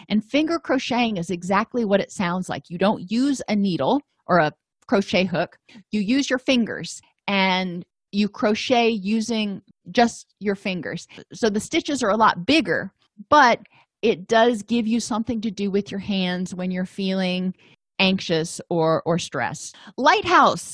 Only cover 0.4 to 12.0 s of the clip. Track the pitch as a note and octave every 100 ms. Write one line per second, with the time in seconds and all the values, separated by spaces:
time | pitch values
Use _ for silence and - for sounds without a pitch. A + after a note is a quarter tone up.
0.4 | D#4 E4 - C4 - C4+ A#3 G3+ E3+ F3
1.4 | F3 G3 A3+ B3 G#3+ G3 - - F3 F#3
2.4 | F3+ F2+ - F3 F#3+ - F3+ A3+ C#4 C4+
3.4 | - G#3 G3+ D#3+ C#3 C4+ - _ - F3
4.4 | D3+ - _ _ - G3+ G3 - F#3 E3
5.4 | F3 _ _ A3 - G#3+ G3 C4 C4+ C4
6.4 | - C4 G#3 E2 E3+ - _ _ - G3
7.4 | F#3+ F#3 F#3 F3 - _ _ G3+ G#3 -
8.4 | A3 G#3+ - B3 A3+ A3+ F#3 A3+ A3 A3+
9.4 | G#3 G3 _ _ - G#3 A#3 - - -
10.4 | G3 G3 G3+ F3+ A2+ E3+ - - - -
11.4 | A3 G#3 - D#4+ - C#4+